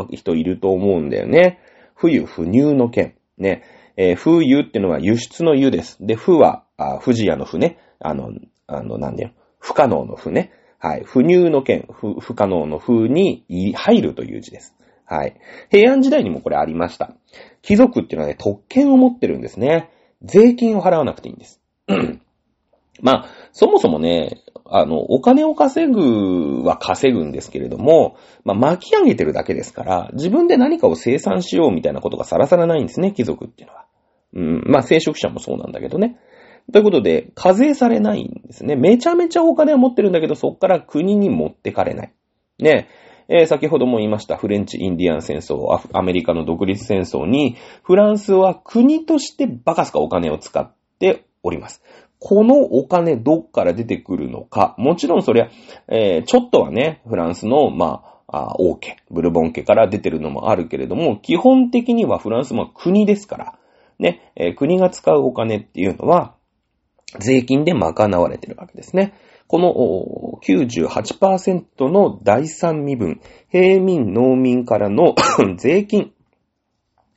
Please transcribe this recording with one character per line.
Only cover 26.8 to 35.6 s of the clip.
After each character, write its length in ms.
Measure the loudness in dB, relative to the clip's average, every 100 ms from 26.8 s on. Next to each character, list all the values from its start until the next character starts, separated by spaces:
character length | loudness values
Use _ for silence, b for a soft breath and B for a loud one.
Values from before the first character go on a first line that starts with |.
| -4 0 0
ぐ 120 | 0 -4
ん 60 |
で 80 | -8
す 100 | -12
け 80 | -10
れ 80 | -10
ど 100 | -4
も、 380 | 4 4 4 -2 b b -4
ま 80 |
あ、 40 | 0
巻 340 | 0 -2 0
き 20 | 2
上 80 |
げ 120 | 4 2
て 100 | 0
る 80 |
だ 100 | -2
け 100 | -4
で 100 | -6
す 100 | -8
か 100 | -10
ら、 260 | -4 -4 -4
自 160 | -6 -2
分 180 | 2 2
で 80 | 4
何 240 | 2 2
か 80 | 0
を 80 | 0
生 240 | -2 -2
産 240 | 0 -4
し 140 | -2 0
よ 100 | 2
う 40 |
み 100 | 0
た 80 | -4
い 40 |
な 60 | -4
こ 100 | -6
と 60 | -8
が 80 |
さ 140 | -4 0
ら 100 | 2
さ 80 | 2
ら 100 | 2
な 120 | 0
い 60 |
ん 40 | -4
で 60 |
す 80 | -4
ね、 100 | -4
貴 140 | -2 -6
族 200 | -6 -12
っ 20 |
て 140 | _
い 20 | -20
う 40 |
の 60 | -20
は。 100 | _ _ _ _ _
う 60 | -8
ん、 240 | -4 -4 2
ま 80 | 2
あ、 20 |
聖 200 | 4 2
職 160 | 0 -4
者 100 | -6
も 120 | -8
そ 160 | -10
う 20 |
な 80 | -10